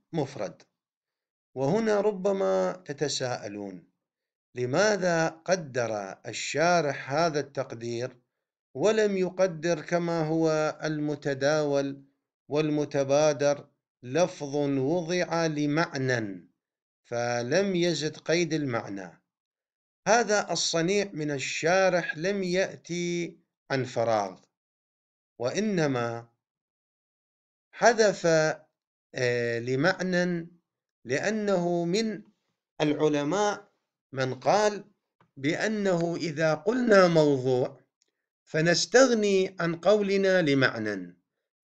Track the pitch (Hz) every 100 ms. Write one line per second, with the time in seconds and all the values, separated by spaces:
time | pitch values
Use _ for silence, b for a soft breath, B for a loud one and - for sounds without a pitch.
0 | _ 165 135 - 92 - _ _ _ _
1 | _ _ _ _ _ 127 139 208 220 208
2 | 208 196 196 196 190 190 185 180 - 139
3 | 147 - 127 117 107 104 101 90 80 _
4 | _ _ _ _ _ 123 123 147 214 202
5 | 180 165 165 - - 185 147 127 117 104
6 | 98 - - 107 - 135 170 175 147 135
7 | - 143 170 147 139 - 127 113 117 117
8 | 123 - _ _ _ _ _ 131 190 220
9 | 214 190 180 185 190 160 170 170 - 175
10 | 170 170 156 165 160 156 156 - 156 151
11 | 151 147 147 135 139 156 147 139 139 139
12 | - _ _ _ - 143 156 151 143 139
13 | 131 143 151 143 143 135 - _ _ _
14 | 123 147 180 - 143 143 143 135 131 175
15 | 160 180 160 165 165 147 147 147 165 143
16 | 131 123 104 90 - _ _ _ _ _
17 | _ 120 120 120 123 165 202 180 175 147
18 | 151 - - 170 170 156 143 117 110 98
19 | 90 - _ _ _ _ _ _ _ _
20 | 180 233 208 208 - 165 - 165 165 202
21 | 196 156 151 143 131 - 156 190 190 175
22 | 160 - 180 202 185 180 190 139 - 175
23 | 175 175 170 - _ _ - 135 120 123
24 | 117 107 98 92 _ _ _ _ _ _
25 | _ _ _ - 123 156 214 185 147 127
26 | 117 117 117 _ _ _ _ _ _ _
27 | _ _ _ _ _ _ _ - 214 220
28 | 208 175 170 160 156 - _ _ _ _
29 | _ - 123 120 117 117 120 131 165 190
30 | 185 180 180 175 165 - _ _ _ _
31 | 113 135 175 214 208 190 175 175 170 196
32 | 220 202 - _ _ _ _ - 156 147
33 | 151 147 143 190 208 - - _ _ _
34 | _ 131 131 127 135 196 214 202 156 _
35 | _ _ _ - 135 170 208 214 196 175
36 | 170 151 160 147 160 156 208 254 240 196
37 | 180 165 151 135 127 127 135 - _ _
38 | _ _ _ _ _ 156 165 170 - 240
39 | 262 226 208 190 185 - 170 165 180 214
40 | 196 196 190 185 156 139 127 113 107 98
41 | 87 - _ _ _ _